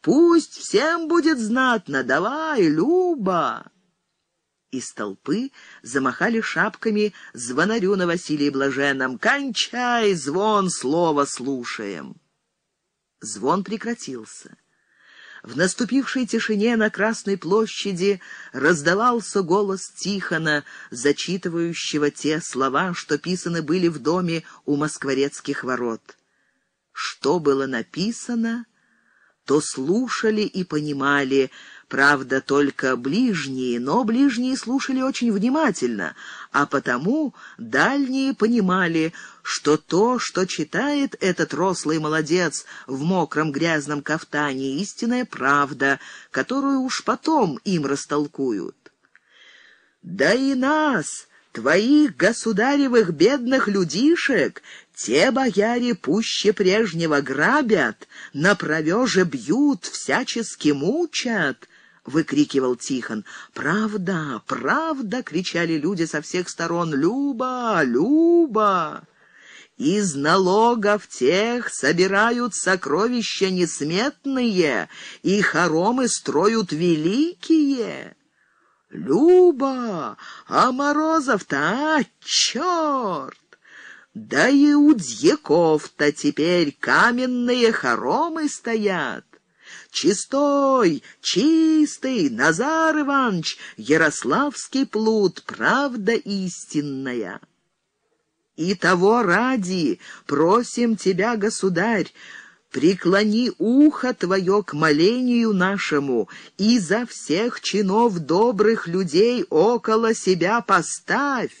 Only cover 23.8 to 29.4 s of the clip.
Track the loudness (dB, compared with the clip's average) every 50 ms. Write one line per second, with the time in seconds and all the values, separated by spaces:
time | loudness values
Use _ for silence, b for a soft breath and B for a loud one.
23.8 | 0 0 -2 -2 -2 -2 0 0 -2 -2 -4 -6 B B B B B -4 -2 -2
24.8 | -2 -4 -4 -6 -4 -4 0 0 0 -2 -4 -8 -8 -8 -8 -6 -6 -6 -6 -4
25.8 | -4 -6 -6 -8 _ -20 -20 _ _ _ _ _ _ _ _ _ _ _ _ _
26.8 | _ _ _ -10 -10 -10 -10 _ -2 0 0 2 2 0 0 0 -2 -4 -4 -6
27.8 | -6 _ -6 -6 -4 -4 -6 -8 -8 -6 -4 -2 -2 -2 -4 -6 -10 _ _ _
28.8 | _ _ _ _ _ _ _ _ _ _ _ _